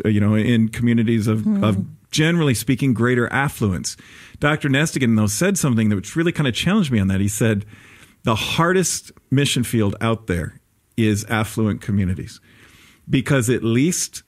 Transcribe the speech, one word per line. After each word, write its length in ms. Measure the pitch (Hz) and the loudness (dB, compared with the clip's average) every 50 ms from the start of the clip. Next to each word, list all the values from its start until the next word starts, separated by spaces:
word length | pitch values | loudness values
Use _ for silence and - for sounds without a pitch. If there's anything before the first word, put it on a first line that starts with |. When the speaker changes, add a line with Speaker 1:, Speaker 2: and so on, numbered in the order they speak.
| - | -2
Speaker 1:
uh, 40 | 107 | 0
you 100 | 104 104 | 2 2
know, 160 | 104 104 107 | 2 2 2
in 340 | 110 104 107 120 113 113 110 | 2 2 2 2 2 2 0
communities 560 | 110 - 117 120 117 117 113 113 117 113 101 110 | 0 -2 0 2 2 2 2 2 0 0 0 0
of, 140 | 107 110 | 0 0
Speaker 2:
Hmm. 200 | 107 214 214 196 | 0 0 0 0
Speaker 1:
of, 240 | 101 107 101 92 92 - - - _ - | 0 0 0 0 -4 -6 -10 -20 _ -6
generally 440 | - - 156 160 175 170 156 143 120 | -2 0 0 2 2 2 2 2 0
speaking, 400 | 104 - - 135 107 143 135 123 | 0 0 -2 -2 0 2 0 2
greater 360 | 101 113 123 127 120 120 - | 2 2 2 2 2 0 0
affluence. 640 | - 127 139 147 - - 120 101 92 78 58 - - - - - - - - - - - | -2 -2 -2 -2 -2 -2 -2 -2 -2 -2 -6 -8 -12 -12 -18 -20 -20 -20 -20 -18 -8 -2
Doctor 280 | - 147 156 151 - 143 | 0 0 0 0 0 0
Nestigan, 480 | 131 135 156 160 - - 131 117 113 | 2 2 0 0 0 0 0 2 2
though, 100 | 110 107 | 2 2
said 320 | 101 104 - 170 196 208 - | 0 0 0 0 0 0 0
something 300 | - 147 117 110 110 107 | 0 0 2 2 2 2
that 260 | 107 92 90 - - | 0 -2 -4 -6 -4
really 140 | 160 165 175 | -2 -2 -2
kind 140 | 160 - 151 131 | 0 -2 -2 -2
of 60 | 117 | -2
challenged 360 | - - 170 190 220 190 139 | -2 0 0 2 2 2 2
me 80 | 127 110 | 2 0
on 80 | 98 98 | 2 2
that. 120 | 95 95 | 2 0
He 60 | 101 | 0
said, 400 | 101 - - 127 110 110 101 101 - - - - - - - - - _ _ | 0 0 0 0 0 0 0 -4 -8 -16 -20 -20 -20 -20 -20 -20 -20 _ _
"The 140 | - 123 113 | -4 -4 -2
hardest 760 | 107 - - - - 165 170 185 190 175 - - - - - - - _ - | -2 -4 -4 -2 0 2 2 2 2 2 0 -4 -6 -10 -14 -20 -16 _ -2
mission 320 | - 135 143 139 - 135 120 | 0 0 2 0 0 -2 -2
field 320 | - - 113 107 101 95 - | 0 0 0 0 0 0 -2
out 280 | - 113 113 - - - | -2 -2 -2 -2 -4 -4
there 320 | 90 85 76 - - - _ _ _ _ _ _ - | -4 -4 -4 -8 -12 -16 _ _ _ _ _ _ -2
is 280 | - 113 107 104 98 107 - | 0 2 2 2 0 -2 -2
affluent 520 | 120 107 107 - - 113 110 104 95 - | -2 -2 -2 -2 -2 -2 -2 -2 -2 -4
communities, 600 | - - 101 101 95 90 92 76 - - - - _ _ - - - - - - - - - _ - - | -4 -2 0 0 0 0 -2 -4 -8 -14 -16 -20 _ _ -20 -20 -20 -20 -20 -20 -20 -20 -20 _ -8 -2
because 400 | - 135 120 - 147 135 117 110 | -2 0 2 2 0 2 2 2
at 120 | 123 - - | 0 0 0
least 580 | 117 117 123 139 175 175 - - - - - - | 0 0 2 2 0 0 -2 -6 -8 -10 -16 -20